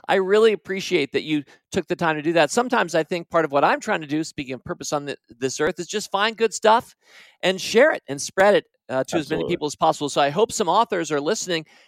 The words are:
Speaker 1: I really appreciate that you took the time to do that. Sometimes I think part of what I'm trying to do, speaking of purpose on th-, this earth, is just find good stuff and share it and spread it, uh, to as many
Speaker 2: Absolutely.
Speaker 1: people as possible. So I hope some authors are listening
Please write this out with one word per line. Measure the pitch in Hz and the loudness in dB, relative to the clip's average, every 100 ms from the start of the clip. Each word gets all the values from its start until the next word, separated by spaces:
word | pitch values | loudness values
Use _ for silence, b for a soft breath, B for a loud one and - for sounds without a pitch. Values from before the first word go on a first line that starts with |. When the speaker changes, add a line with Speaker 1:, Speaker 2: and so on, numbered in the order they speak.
| - | -2
Speaker 1:
I | 190 | 0
really | 190 214 226 | 2 4 4
appreciate | 196 - 190 - 175 139 | 2 -4 -8 -2 -2 0
that | 143 | -4
you | 156 151 139 b _ | -2 -4 -4 b _
took | 190 - | -6 -4
the | |
time | 175 170 151 | -2 -2 -2
to | |
do | 147 | 0
that. | 170 147 | 2 2
Sometimes | 247 247 233 180 165 | 0 0 0 0 0
I | |
think | 160 175 - | -2 -6 -2
part | 170 | -2
of | 156 | 0
what | 143 | 2
I'm | 165 254 | 2 2
trying | 220 180 | -2 -4
to | 147 | -2
do, | 151 | -4
speaking | 160 - 131 | -4 -10 -10
of | 127 | -10
purpose | - 175 139 | -10 -10 -6
on | 147 143 | -6 -6
th-, | - _ | -10 _
this | 117 131 - | -6 -6 -2
earth, | 156 180 | -4 -4
is | 175 | -8
just | 208 - | -8 -4
find | 196 220 220 | -2 -2 0
good | 226 | -2
stuff | - 214 226 - _ b b b b | 2 4 4 2 _ b b b b
and | 180 190 | -2 -2
share | - 220 302 | 0 4 4
it | - - | 2 -6
and | 139 | -8
spread | - - 202 175 | -4 2 4 4
it, | - _ - | 0 _ -6
uh, | 131 | -4
to | - 170 | -2 -4
as | 135 | -2
many | 160 | -4
Speaker 2:
Absolutely. | 156 | -4
Speaker 1:
people | 175 151 | -4 -4
as | - | 0
possible. | 160 156 143 | 0 2 -2
So | 165 | 0
I | 143 | 0
hope | 151 226 | 2 0
some | - 175 | 0 0
authors | 190 233 185 160 | 2 2 -2 -2
are | 147 | -2
listening | 147 226 180 165 156 b | -2 -4 -4 -6 -6 b